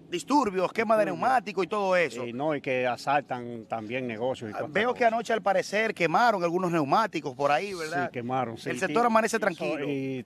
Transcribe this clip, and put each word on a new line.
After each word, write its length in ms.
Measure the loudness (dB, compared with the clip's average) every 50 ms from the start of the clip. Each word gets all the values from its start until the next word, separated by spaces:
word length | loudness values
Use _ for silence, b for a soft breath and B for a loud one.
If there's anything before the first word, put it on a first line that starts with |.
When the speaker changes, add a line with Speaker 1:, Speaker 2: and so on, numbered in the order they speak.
| -14 -8
Speaker 1:
Disturbios, 640 | -8 -6 -2 2 2 2 2 2 0 0 0 0
quema 240 | 0 0 2 4 4
de 80 | 4 4
Speaker 2:
Disturbios. 240 | 2 0 0 0
Speaker 1:
neumáticos 380 | 2 2 2 0 -2 -2 -2 -2
y 20 |
todo 280 | 0 0 0 0 2 4
eso. 280 | 2 2 0 -2 -6 -8
Speaker 2:
Y 60 | -6
no, 240 | -6 -4 -2 -2 -2
y 60 | -2
que 240 | -2 -2 0 0 0
asaltan 800 | 0 -2 -2 0 0 0 0 0 -2 -6 -6 -6 -8 -10 -10 -8
también 420 | -6 -6 -6 -6 -4 -4 -4 -4
negocios 440 | -4 -4 -4 -2 -4 -4 -4 -6 -8
y 20 | -6
Speaker 1:
Ah, 60 | -6
Speaker 2:
cuantas 140 | -6 -4 -2
Speaker 1:
veo 200 | 0 0 0 0
que 60 | 2
Speaker 2:
cosas. 140 | 2 2 2
Speaker 1:
anoche 200 | 0 -2 -2 -2
al 80 | 0
parecer 540 | 2 2 2 2 0 0 0 0 0 0 0
quemaron 480 | 0 0 2 4 4 4 4 4 4 2
algunos 280 | 0 0 0 0 2
neumáticos 640 | 2 2 2 4 4 2 2 2 -2 -4 -6 -6 -4
por 160 | 0 2 2
ahí, 220 | 2 2 0 -2 -6
¿verdad? 320 | -6 -6 -4 -2 -2 -4
Speaker 2:
Sí, 60 | -4 -4
quemaron, 440 | -6 -4 -2 -2 -2 -2 -2 -4
sí. 120 | -8 -6 -6
Speaker 1:
El 100 | -4 -2
sector 240 | -2 0 2 4 4
Speaker 2:
Y 40 |
Speaker 1:
amanece 300 | 4 4 4 4 2 0
Speaker 2:
eso, 80 | 0 0
Speaker 1:
tranquilo. 380 | -2 -2 -2 -4 -4 -4 -4 -2 -4
Speaker 2:
y 340 | -2 -2 -4 -4 -6 -6 -6